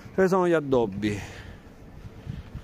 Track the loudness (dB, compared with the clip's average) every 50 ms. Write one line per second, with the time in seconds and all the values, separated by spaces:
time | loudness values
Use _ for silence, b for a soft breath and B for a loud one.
0 | B B 2 2 4 4 4 4 4 4 4 2 4 4 4 4 4 2 0 -2
1 | -2 -2 -2 -2 -6 B B B B B B B B B B -20 -20 -20 -18 -18
2 | -16 -16 -16 -12 -12 -10 -10 -10 -12 -12 -14 -14